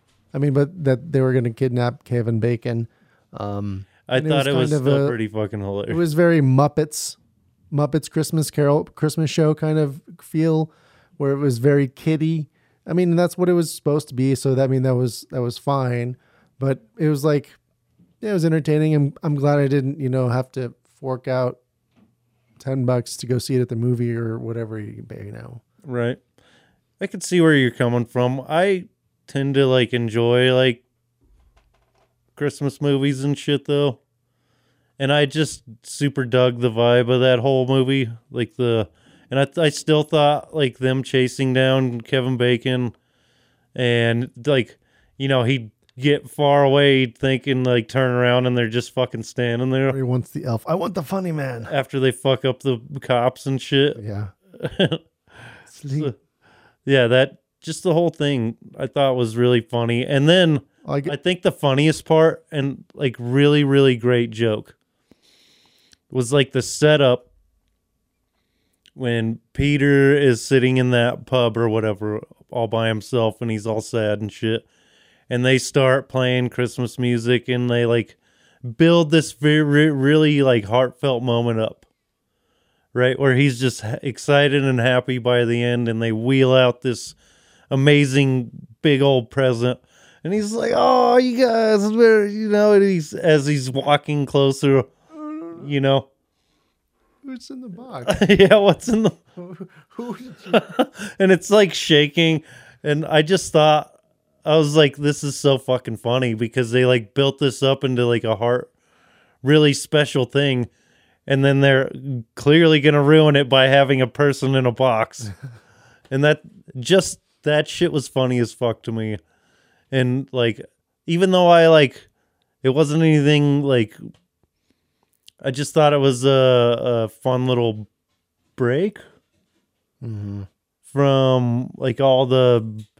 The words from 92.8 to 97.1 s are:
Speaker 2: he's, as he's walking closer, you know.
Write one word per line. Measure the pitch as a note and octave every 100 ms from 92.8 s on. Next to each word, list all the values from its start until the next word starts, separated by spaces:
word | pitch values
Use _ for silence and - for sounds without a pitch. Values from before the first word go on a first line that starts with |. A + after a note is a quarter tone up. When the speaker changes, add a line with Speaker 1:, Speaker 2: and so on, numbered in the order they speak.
Speaker 2:
he's, | G3 F#3 D3+
as | - E3+ D#3 C#3
he's | D3 B2+
walking | C3 C#3 D3 - D3 C#3
closer, | C#3+ C#3 C3+ C#3+ C3+ B2+ _ _ D#4+ D4+ D#4 E4+ E4+
you | C#3+ C#3+
know. | C3+ C3+ - _ _ _ _ _ _ _ _ _ _